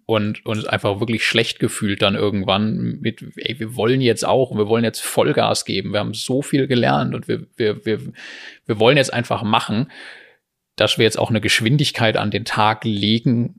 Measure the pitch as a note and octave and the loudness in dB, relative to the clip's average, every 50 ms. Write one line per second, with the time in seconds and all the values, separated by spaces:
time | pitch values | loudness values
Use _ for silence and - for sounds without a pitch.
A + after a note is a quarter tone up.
0 | _ - A2+ G#2+ G#2 G#2 G#2+ - - - A2 G#2+ G#2+ - - G#2 - A2 G2 G2+ | _ -2 0 0 0 0 -4 -6 -6 -4 -4 -4 -2 -2 -2 0 0 0 -2 0
1 | A#2 A2+ A2+ A2 - - - A2+ A#2 - - - - A2+ - - A2+ G#2 G2+ G2+ | -2 -2 -2 0 0 0 2 2 0 0 -2 -2 -2 -2 -2 -2 -2 -2 0 2
2 | A2 G2 G2 A2 G#2+ G#2 G2+ G2+ F#2+ F#2 F#2+ G2 G#2+ A2 A2 A#2 A#2+ A#2 A2+ D3 | 2 2 2 2 0 0 0 0 0 2 2 2 2 0 -2 -2 -2 -4 -4 -4
3 | - A2+ A2 - - - - - - - A#2 - A2+ A2 B2 - G#2 A2+ B2+ C3 | -6 -6 -6 -8 -10 -18 -10 -8 -8 -6 -6 -6 -8 -6 -4 0 2 2 2 2
4 | C3 A#2+ A2 - - - F#2+ B2+ C3+ - - G#2+ G#2+ G#2 A2+ A2+ A#2 A2 A2+ - | 2 2 2 2 0 0 2 2 2 0 0 -2 0 2 2 2 2 0 -2 -4
5 | - - - - G#2+ - C#3+ - A2 G#2+ G#2+ - - - A2+ G2 F#2 G#2 G2+ G#2 | -8 -2 0 2 2 2 2 2 2 2 0 -2 -2 -4 -4 -4 -4 -2 -2 -2
6 | G#2 A2+ G#2+ A2+ - - B2+ C3 C#3+ - - C#3 C3 C3 C3 A#2+ A#2 C3 C3+ C#3+ | -2 -4 -6 -6 -4 -2 -2 -2 -2 0 0 0 2 2 2 2 2 2 2 0
7 | C3+ - B2+ A#2+ A2 - A2+ A2 - - _ - A#2 G#2 G#2 - - A2 G#2+ - | 0 -2 -4 -6 -4 -4 -4 -6 -6 -8 _ -2 0 0 0 -2 -2 -2 -2 -2
8 | B2+ - - - - - - - - - - - _ - A#2 G2+ A2+ A#2+ C#3+ C#3+ | -4 -8 -14 -16 -16 -18 -18 -18 -18 -18 -20 -10 _ -4 2 4 6 6 8 6
9 | - - - A#2+ A#2 - A2+ G#2 G#2+ G#2 A2 A#2+ - - - G#2 C3+ - - - | 4 2 0 -4 -2 -2 -2 -2 0 0 0 0 0 0 -2 -2 -2 -4 -8 -14
10 | - - - - - - _ _ _ _ _ _ _ _ _ - G#2 G#2+ - - | -18 -18 -20 -20 -20 -20 _ _ _ _ _ _ _ _ _ 0 0 2 2 2
11 | A#2 A2 - - - - A2+ G#2+ G#2+ G2+ - - A2+ A2+ C#3 D3 D3 - - - | 2 2 2 2 0 0 0 0 0 0 0 0 2 2 2 2 2 0 0 0
12 | A#2+ A2 A2 - G#2+ G#2+ G2 G2+ A2 - - - G#2+ G#2+ A2 - - A#2+ G#2+ G2+ | 2 2 2 2 0 -2 -2 -4 -4 -4 0 2 2 2 2 0 -2 -4 -2 0
13 | G#2 G#2 A2 A2+ - C#3 A#2+ A#2 A#2 C#3 - | 2 2 2 2 2 2 2 2 0 -2 -6